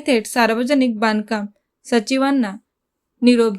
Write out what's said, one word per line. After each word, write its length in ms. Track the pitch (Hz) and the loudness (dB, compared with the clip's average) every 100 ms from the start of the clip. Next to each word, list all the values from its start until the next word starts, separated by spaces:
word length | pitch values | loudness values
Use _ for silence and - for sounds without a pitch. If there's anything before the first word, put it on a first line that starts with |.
| 302 | 0
थेट 180 | 240 208 | -2 0
सार्वजनिक 720 | 254 226 226 254 285 254 214 | -2 0 0 0 2 0 0
बांधकाम 460 | 220 214 214 214 202 _ _ _ | -2 -2 -4 -6 -8 _ _ _
सचिवांना 720 | - 240 220 262 269 277 214 202 _ _ _ _ _ - | -2 -2 0 0 0 0 -2 -6 _ _ _ _ _ 0
निरोप 320 | 240 240 226 | 2 4 2